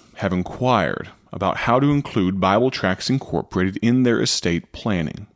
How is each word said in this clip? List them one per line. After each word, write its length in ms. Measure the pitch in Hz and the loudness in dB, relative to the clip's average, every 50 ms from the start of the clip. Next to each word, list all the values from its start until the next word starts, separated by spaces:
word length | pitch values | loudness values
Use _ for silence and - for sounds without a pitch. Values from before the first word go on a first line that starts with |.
| - - - | -14 -20 -10
have 140 | - 101 95 | -6 -4 -2
inquired 760 | 90 90 87 - - - 120 127 123 104 87 60 - - - - - _ _ _ | 0 -2 -2 -4 -6 -2 0 2 2 2 2 0 -2 -4 -8 -12 -16 _ _ _
about 260 | - 90 98 92 - | -8 -2 -2 -2 -2
how 220 | - - 123 120 131 | 0 0 2 2 4
to 100 | 139 143 | 4 4
include 500 | 147 143 143 - - 113 92 92 95 95 | 2 0 -2 -2 -2 0 0 2 0 2
Bible 300 | 95 92 98 110 123 131 | 2 2 4 4 2 0
Tracts 400 | - - - 92 92 - - - | 0 0 -2 -2 -2 -2 -2 -2
Incorporated 680 | 127 139 - - - 76 - - - 95 92 95 98 | -2 -2 -2 -4 -4 -6 -4 -2 -2 0 0 0 0
in 260 | - 107 117 123 131 127 | 0 0 2 4 4 4
their 180 | 120 117 110 | 4 2 2
estate 500 | 110 113 - - - 90 85 82 - _ | 0 0 -2 -2 0 0 0 0 -4 _
planning. 540 | - - - 117 98 87 80 - - - 101 - _ | -18 -8 -4 -2 0 0 -2 -4 -6 -10 -14 -18 _